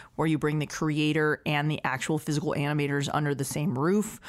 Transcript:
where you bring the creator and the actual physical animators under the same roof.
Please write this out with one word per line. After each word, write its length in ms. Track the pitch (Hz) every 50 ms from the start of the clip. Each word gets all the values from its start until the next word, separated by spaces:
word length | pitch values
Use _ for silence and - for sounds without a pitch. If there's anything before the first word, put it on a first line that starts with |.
| - - _
where 100 | - 151
you 120 | 160 160 147
bring 200 | 131 151 151 151
the 80 | 147
creator 760 | 135 - - 156 156 151 151 151 151 151 160 156 151 147 - -
and 260 | 160 151 147 147 151
the 120 | 156 - -
actual 340 | - 131 131 - - 160 151
physical 360 | - - 151 147 147 151 -
animators 540 | - 143 143 151 151 143 139 143 143 143 143 -
under 220 | 147 151 147 143
the 100 | 131 139
same 340 | - - - 147 180 131 123
roof. 400 | 143 170 196 214 208 214 - - -